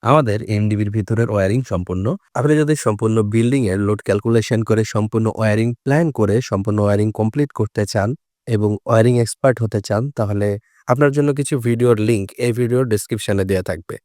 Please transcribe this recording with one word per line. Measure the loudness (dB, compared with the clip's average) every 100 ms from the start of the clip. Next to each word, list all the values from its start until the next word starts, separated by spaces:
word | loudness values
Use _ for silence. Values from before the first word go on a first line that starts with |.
| 4
আমাদের | 2 2 -2 -2 0
এমডিবির | 0 0 0 -2
ভিতরের | -2 0 0
ওয়্যারিং | 2 2 0 -2
সম্পূর্ণ। | -4 -4 -4 -2 -4 _ -2
আপনি | 2 2
যদি | 2 0
সম্পূর্ণ | 0 0 0 0 0
বিল্ডিং | 2 2 2 0
এর | 0 0
লোড | -2 -2
ক্যালকুলেশন | -4 0 0 0 -2 0
করে, | 0 0
সম্পূর্ণ | -2 -2 0 -2 0
ওয়্যারিং | 0 2 0 -2
প্ল্যান | 0 0 0 0
করে, | 2 2 0
সম্পূর্ণ | -4 -2 0
ওয়্যারিং | 2 2 0 0
কমপ্লিট | -2 0 -4 -2
করতে | -4 -2 -2
চান | -2 -2 -4 _ _ -4
এবং | 0 0 -2 2
ওয়্যারিং | 4 4 4
এক্সপার্ট | 0 0 0 0
হতে | -2 -4 -2
চান, | -2 -2 -4
তাহলে | -2 0 -2 -2 _ _ -2
আপনার | 2 2 2
জন্য | 0 0
কিছু | -2 -2 0
ভিডিওর | 2 2 2 2
লিংক | 0 -2 -4
এই | -2 0
ভিডিওর | 0 0 0
ডেসক্রিপশনে | -2 -2 -6 -2 -2 0
দেয়া | -2 -2
থাকবে। | -8 -8 -14